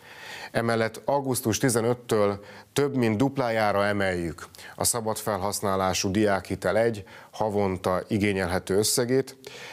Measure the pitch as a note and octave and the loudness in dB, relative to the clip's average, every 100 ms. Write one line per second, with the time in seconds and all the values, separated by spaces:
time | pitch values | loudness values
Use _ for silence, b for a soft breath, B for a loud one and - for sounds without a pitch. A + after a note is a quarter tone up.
0 | B B B B B - A#2 A2+ A2 - | B B B B B -2 0 2 0 -4
1 | - C#3 C3 A#2+ A2+ G2+ C3+ A#2 A2+ B2 | -2 -2 0 -2 0 0 2 2 2 0
2 | - A2+ G2+ G2+ B B B - C#3+ C3 | 0 2 2 0 B B B -2 0 2
3 | A#2 G#2 C#3 C3+ B2 A2 G#2 G2+ G2+ G#2 | 2 2 2 0 0 2 2 4 2 2
4 | F#2+ F2+ E2+ D#2 - B B B G#2+ A#2+ | 0 0 -4 -6 -14 B B B -2 -2
5 | A2 G#2+ - G2+ G2+ G2 G#2 F#2+ F#2+ F2+ | -4 -4 -2 -2 -2 -2 0 2 2 0
6 | G2+ G2 G#2 G2 - F#2 F#2 G2+ A#2 G#2 | 0 2 4 2 -2 -4 0 2 2 0
7 | F#2 B B - G#2+ G2+ G2 F#2 G2 F2+ | -10 B B -4 0 2 0 0 0 0
8 | - A2 G#2 F#2+ F2+ F2+ - F#2+ G#2+ - | 0 0 2 0 0 -2 0 0 2 0
9 | A#2+ C3 C3 - - B B | 2 0 0 -6 -18 B B